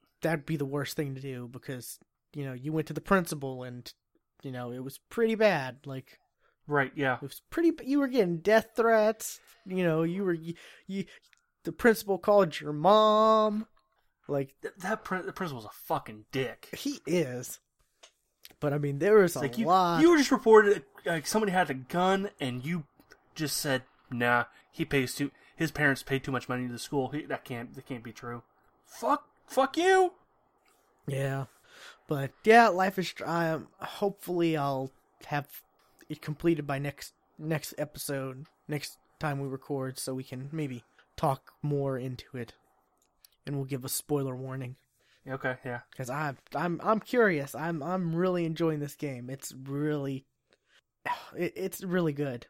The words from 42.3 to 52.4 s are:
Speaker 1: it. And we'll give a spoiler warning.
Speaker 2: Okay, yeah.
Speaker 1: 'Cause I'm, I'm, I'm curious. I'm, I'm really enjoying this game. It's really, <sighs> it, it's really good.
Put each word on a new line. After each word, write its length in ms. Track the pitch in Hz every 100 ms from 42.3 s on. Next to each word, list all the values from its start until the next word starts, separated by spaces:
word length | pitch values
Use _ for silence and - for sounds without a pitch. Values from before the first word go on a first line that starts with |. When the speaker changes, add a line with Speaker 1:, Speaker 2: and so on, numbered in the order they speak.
| 127
Speaker 1:
it. 180 | 120 - _ _ _ _ _ _ _ _ -
And 100 | 143
we'll 80 |
give 200 | 135 135 127
a 20 |
spoiler 480 | - - 147 135 127
warning. 400 | 131 131 123 131 _ _ _ _ 135
Speaker 2:
Okay, 280 | 131 131 127
yeah. 160 | 131 120 - -
Speaker 1:
'Cause 140 | 123
I'm, 260 | 139 151 131 _
I'm, 260 | 143 175 170
I'm 180 | 190 220
curious. 540 | - 247 214 156 139
I'm, 280 | 117 160 165
I'm 320 | 147 190 170
really 300 | 165 185 180
enjoying 360 | 165 165 165 151
this 140 | 143
game. 340 | - 147 123 123
It's 220 | 135 -
really, 720 | 131 135 143 151 151 139 135 - _ _ _ _ _ _ _
<sighs> 320 | - - - -
it, 160 | 170 -
it's 260 | 190 -
really 300 | 190 180 165
good. 340 | 139 143 120